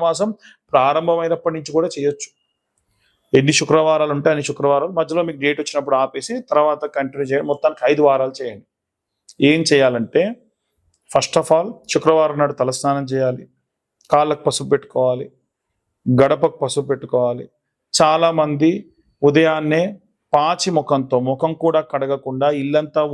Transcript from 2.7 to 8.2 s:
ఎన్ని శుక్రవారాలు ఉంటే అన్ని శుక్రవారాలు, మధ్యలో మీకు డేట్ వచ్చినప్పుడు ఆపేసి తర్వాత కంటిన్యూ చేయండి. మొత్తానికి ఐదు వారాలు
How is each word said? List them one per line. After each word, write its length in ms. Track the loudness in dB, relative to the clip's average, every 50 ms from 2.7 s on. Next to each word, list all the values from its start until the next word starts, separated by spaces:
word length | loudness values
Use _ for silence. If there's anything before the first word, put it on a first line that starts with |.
| _ _ _ _ _ _ _ _ _ _ _ _ 2 4
ఎన్ని 140 | 4 4 2 0
శుక్రవారాలు 520 | 2 2 2 4 4 4 2 2 0 0 -2
ఉంటే 120 | 0 0 0 0
అన్ని 120 | 0 -2 -6
శుక్రవారాలు, 440 | -4 -2 0 2 2 2 0 -2 -2 -4
మధ్యలో 240 | -4 -2 -2 -2 -2 -2
మీకు 120 | -4 -4 -2
డేట్ 140 | -2 -2 -2 -6
వచ్చినప్పుడు 340 | -6 -6 -6 -2 0 0 0 0
ఆపేసి 320 | -2 -4 -8 -8 -8 -8 -10 -6 0
తర్వాత 300 | 2 2 2 2 0 -2 -6 -6 -4
కంటిన్యూ 300 | -4 -6 -4 -6 -6 -4 -2
చేయండి. 180 | -2 -2 -2 -2 -2
మొత్తానికి 300 | -2 -2 -2 -2 0 0 0
ఐదు 100 | 2 4 4 4
వారాలు 260 | 2 2